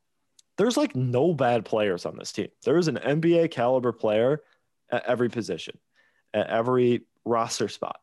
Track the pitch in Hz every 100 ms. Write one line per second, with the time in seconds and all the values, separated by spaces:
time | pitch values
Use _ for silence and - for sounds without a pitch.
0 | _ _ _ _ _ - 220 254 302 131
1 | 127 120 160 147 123 120 98 110 107 87
2 | 80 - - - 98 _ - 160 165 117
3 | 117 151 165 170 165 131 120 127 120 113
4 | 110 107 123 147 - _ _ _ _ 123
5 | - 120 120 117 90 82 - - _ _
6 | _ _ _ 107 90 110 120 127 123 120
7 | - _ 107 117 117 - 107 - - -